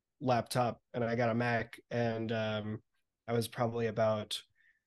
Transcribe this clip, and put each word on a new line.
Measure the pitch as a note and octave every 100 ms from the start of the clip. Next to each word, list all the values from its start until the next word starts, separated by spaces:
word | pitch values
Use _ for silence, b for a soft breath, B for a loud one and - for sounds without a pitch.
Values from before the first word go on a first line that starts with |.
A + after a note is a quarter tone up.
| _ -
laptop, | C3 A#2+ A2+ B2+ A#2+ G#2+ _
and | B2
I | A#2 A#2
got | A#2
a |
Mac, | A2+ A#2+ A#2 A2 - -
and, | A#2+ A#2 A2+ A2+
um, | A2+ A2 G#2+ G#2+ A2 - _ _ _ -
I |
was | A#2 A2+
probably | - A#2 A#2 A2+
about | G#2+ A2 G#2+ G#2 - - _ _ _